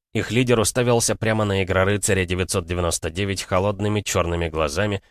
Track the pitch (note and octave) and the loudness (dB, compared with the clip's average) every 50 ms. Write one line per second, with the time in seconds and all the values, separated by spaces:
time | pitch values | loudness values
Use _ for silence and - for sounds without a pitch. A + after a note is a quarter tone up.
0 | _ _ - A2 F#2 - G#2 A#2+ C3 B2 A#2+ A2 G2+ - - B2+ A#2+ B2 A#2+ A#2 | _ _ -4 -4 -4 0 0 0 2 4 4 2 2 2 0 0 2 2 2 2
1 | - - G#2 - A2 A2 A2 A2 G#2+ G2+ G2 G2 F#2+ F2+ F#2 F#2 F#2+ G2 G#2 G2 | 2 0 -2 0 0 0 0 2 2 2 2 0 0 2 2 2 2 2 2 0
2 | - - G2 F#2+ F2+ E2+ F2+ F2+ F#2 - - G2 E2+ E2 F2+ F2+ E2+ E2+ D#2+ - | 0 0 2 2 0 0 0 -2 -2 -2 -2 -2 -2 -2 -2 -2 0 0 -2 -2
3 | - E2 D#2+ F#2 G2+ G2 F#2+ - - - G2 F2+ F#2+ G#2 G2+ F#2+ G#2 G#2 G#2+ G#2 | -4 -6 -4 -4 -4 -4 -4 -6 -4 -2 0 0 2 0 0 -2 -2 -2 0 -2
4 | - - - F#2+ E2+ E2+ E2+ E2+ E2+ D#2+ D#2 D#2 D#2+ C#2+ C#2+ F2+ G#2 G#2 G2+ F#2+ | -2 -2 0 0 0 0 0 -2 -2 -2 -2 -2 -2 0 0 -2 -2 -2 -2 -6
5 | - _ | -8 _